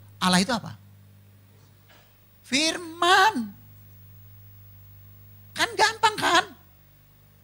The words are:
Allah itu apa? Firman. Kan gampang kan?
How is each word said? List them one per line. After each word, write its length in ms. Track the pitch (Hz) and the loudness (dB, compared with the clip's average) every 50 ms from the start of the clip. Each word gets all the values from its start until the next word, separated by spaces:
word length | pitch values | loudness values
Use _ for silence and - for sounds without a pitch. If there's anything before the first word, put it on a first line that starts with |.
| - - - - 180 | -20 -20 -10 -4 0
Allah 160 | 185 180 180 | 2 2 2
itu 120 | 196 - 247 | 2 0 -2
apa? 240 | 202 - - - - - - - - - - - - - - - - - _ - - - - _ _ _ _ - - _ _ _ _ _ _ _ _ _ - | -6 -6 -10 -16 -18 -20 -20 -20 -20 -20 -20 -20 -20 -20 -20 -20 -20 -20 _ -20 -20 -20 -20 _ _ _ _ -20 -20 _ _ _ _ _ _ _ _ _ -4
Firman. 1040 | 240 277 311 320 349 349 349 330 320 339 349 349 381 403 381 440 415 254 226 202 196 - - - - - - - - - - - - - - - - - - - - - - - - - - - - - - - - - - - - - - - | -2 -2 0 -2 -2 -6 -10 -14 -8 -2 0 2 4 4 4 2 2 -2 -6 -8 -10 -16 -20 -20 -20 -20 -20 -20 -20 -20 -20 -20 -20 -20 -20 -20 -20 -20 -20 -20 -20 -20 -20 -20 -20 -20 -20 -20 -20 -20 -20 -20 -20 -20 -20 -20 -20 -20 -20 -16
Kan 180 | - - 320 466 453 | -6 -4 -4 -4 0
gampang 400 | - 427 427 440 - - 427 427 | 0 0 0 0 0 0 0 0
kan? 300 | - - - 349 339 359 - - - - - _ _ _ _ _ - - _ _ _ _ _ _ _ | 0 0 2 4 2 2 2 -6 -20 -20 -20 _ _ _ _ _ -20 -20 _ _ _ _ _ _ _